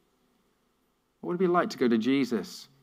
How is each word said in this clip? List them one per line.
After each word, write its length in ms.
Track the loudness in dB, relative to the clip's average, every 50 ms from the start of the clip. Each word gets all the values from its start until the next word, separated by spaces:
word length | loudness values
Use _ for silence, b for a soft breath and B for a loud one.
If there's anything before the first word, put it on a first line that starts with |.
| _ _ _ _ _ _ _ _ _ _ _ _ _ _ _ _ _ _ _ _ _ _ _ _
What 80 | -8 -6
would 60 | -2 0
it 60 | 0 2
be 0 |
like 240 | 2 2 0 0
to 60 | -2 0
go 80 | 2 2
to 100 | 2 2
Jesus 680 | 2 2 2 2 0 0 -2 -4 -4 -6 -12 -18 -20 -20 _ _